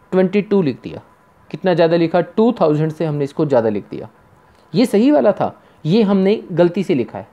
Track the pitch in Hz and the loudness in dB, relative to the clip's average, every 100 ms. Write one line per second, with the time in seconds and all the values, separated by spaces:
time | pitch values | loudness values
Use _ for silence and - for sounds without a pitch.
0 | - 185 185 202 202 202 147 113 - - | -4 0 0 0 0 0 0 -4 -10 -16
1 | - _ _ _ _ 160 185 165 165 170 | -20 _ _ _ _ -6 -2 2 2 2
2 | 165 180 170 - 233 240 160 151 160 156 | 0 0 -2 0 0 2 0 0 -2 -4
3 | 160 147 139 - 156 123 110 101 - - | -6 -4 -6 -2 0 2 2 -2 -8 -14
4 | - _ _ _ _ _ _ 170 254 202 | -16 _ _ _ _ _ _ -2 0 2
5 | 262 294 220 190 113 - _ _ 151 220 | 2 2 2 0 -4 -8 _ _ -2 0
6 | 202 202 190 220 - 165 175 196 - 143 | 2 2 0 -2 -4 0 0 0 -2 -2
7 | 107 98 98 | -4 -10 -16